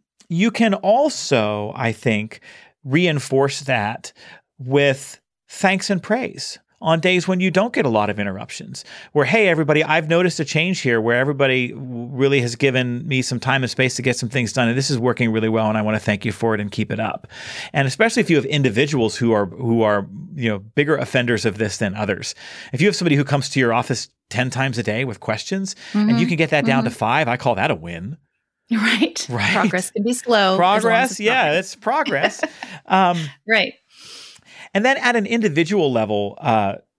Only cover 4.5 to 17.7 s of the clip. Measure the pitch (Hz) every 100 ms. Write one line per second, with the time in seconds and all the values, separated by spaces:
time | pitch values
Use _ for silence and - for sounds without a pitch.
4.5 | - 127 143 143 135 - - _ _ _
5.5 | - 190 190 - 185 - 233 233 135 -
6.5 | - _ _ 165 165 180 180 175 185 185
7.5 | 175 233 240 147 107 104 104 101 95 120
8.5 | - - - - - - 147 127 220 196
9.5 | 160 151 151 151 160 156 165 180 165 147
10.5 | 156 175 180 131 117 113 120 135 139 135
11.5 | 127 123 127 127 117 120 131 139 139 120
12.5 | 117 139 127 123 120 - 131 - 123 131
13.5 | 135 123 - 127 - 123 117 117 131 113
14.5 | 131 117 123 135 127 123 120 117 110 110
15.5 | 110 107 110 107 107 - 101 117 - 113
16.5 | 104 104 113 104 107 107 - - - -
17.5 | - -